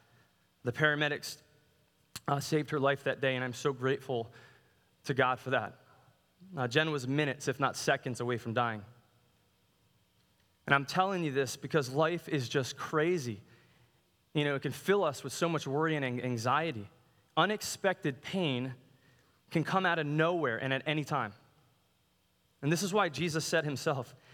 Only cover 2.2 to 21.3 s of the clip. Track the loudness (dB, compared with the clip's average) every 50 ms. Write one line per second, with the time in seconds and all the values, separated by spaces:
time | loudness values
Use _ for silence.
2.2 | -2 0 0 0 0 0 0 0 0 0 0 2 4 4 2 2 0 -2 -2 2
3.2 | 2 0 2 0 -2 -4 -4 -2 -2 -2 -2 0 0 0 0 0 -2 -4 -4 -4
4.2 | -4 -6 -12 -20 -20 -20 -20 -20 _ _ _ _ _ _ _ _ -4 -2 4 4
5.2 | 4 4 4 0 -2 0 0 0 0 -2 -10 -14 -20 _ -20 -20 -20 -20 _ _
6.2 | _ _ _ _ -18 -10 -4 -4 -2 2 2 2 2 2 0 -2 -2 0 0 2
7.2 | 2 0 -2 -2 -2 -2 0 2 2 0 0 0 2 2 2 2 0 -4 -4 -2
8.2 | -2 -2 -2 -2 -2 -2 0 0 0 0 -2 -6 -10 -14 -20 -20 _ _ _ _
9.2 | _ _ _ _ _ _ _ _ _ _ _ _ _ _ _ _ _ _ _ _
10.2 | _ _ _ _ _ _ _ _ 2 2 4 4 2 0 0 0 2 2 2 0
11.2 | -2 0 0 0 -2 -2 -4 -8 -6 -2 0 0 0 0 0 2 2 2 0 -4
12.2 | -4 -2 -2 -2 -2 0 -2 -2 -2 -2 -6 -8 -6 -2 0 2 2 2 2 0
13.2 | -2 -4 -8 -8 -12 -20 -20 -20 _ _ _ _ _ _ _ _ _ _ _ _
14.2 | _ _ -2 0 0 0 0 -2 -4 -6 -6 -4 0 2 4 4 4 2 0 -4
15.2 | -8 -8 -2 0 0 2 0 0 -2 -2 0 0 2 2 0 0 0 -2 -2 -2
16.2 | -2 -2 -2 0 0 2 2 2 0 -2 -4 -6 -10 -12 _ _ _ _ _ _
17.2 | _ _ 0 2 2 2 2 -4 -4 -8 -6 0 0 0 0 2 -2 -4 -4 -4
18.2 | -8 -4 -2 0 0 0 0 -2 -4 -6 -8 -12 -18 _ _ _ _ _ _ _
19.2 | _ _ _ _ _ -2 -2 0 0 2 0 2 2 2 2 2 0 0 2 2
20.2 | 2 2 2 2 0 0 0 0 0 0 0 0 0 0 -2 -2 -2 -2 -2 -2
21.2 | -2 -4